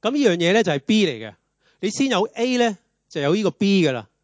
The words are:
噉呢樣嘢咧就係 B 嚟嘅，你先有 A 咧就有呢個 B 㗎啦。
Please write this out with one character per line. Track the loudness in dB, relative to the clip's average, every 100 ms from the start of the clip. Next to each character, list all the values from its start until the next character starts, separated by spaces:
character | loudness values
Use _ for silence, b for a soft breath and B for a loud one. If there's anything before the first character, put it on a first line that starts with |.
噉 | -2
呢 | 0
樣 | 0
嘢 | 2 2
咧 | 2
就 | 2
係 | -2
B | 0 2 2
嚟 |
嘅， | -2 -12 -16 _ _ _ _
你 | -8
先 | -2 -2
有 | 0
A | -2 -4 -2 0
咧 | 0 -2 _ _ _
就 | -4
有 | -2 0
呢 |
個 | -2
B | -2 0 2 2
㗎 |
啦。 | -2 -10 _